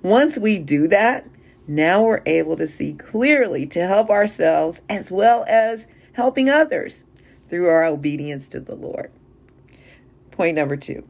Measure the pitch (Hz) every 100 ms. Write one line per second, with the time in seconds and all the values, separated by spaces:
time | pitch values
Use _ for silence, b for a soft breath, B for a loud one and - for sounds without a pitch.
0 | 180 233 302 269 214 202 139 143 160 202
1 | 226 269 - - b b - 147 160 196
2 | 226 220 - 165 156 165 160 - 147 151
3 | - 220 269 294 220 131 147 170 180 202
4 | 220 202 208 - 165 156 160 170 - 202
5 | 180 185 226 233 - 226 220 226 - b
6 | b - 254 262 262 294 302 - - -
7 | _ _ b b _ 170 175 165 165 147
8 | 147 151 147 139 135 - - - - -
9 | - _ _ _ _ _ _ b b b
10 | b b _ - 170 156 143 143 - -
11 | -